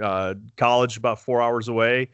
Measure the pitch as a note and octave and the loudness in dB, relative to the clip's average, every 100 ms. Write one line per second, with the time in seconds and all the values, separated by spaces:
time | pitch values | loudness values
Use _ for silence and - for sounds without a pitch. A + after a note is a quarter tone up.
0 | G#2 F#2+ F#2+ G2 A2 - A#2+ B2 B2 A2 | -4 -2 -2 -6 -14 0 2 4 2 0
1 | A#2+ A2 - A#2+ A#2+ A#2+ A2+ A2+ A2+ B2+ | -4 -4 -2 0 0 -2 -2 0 2 0
2 | B2+ | -2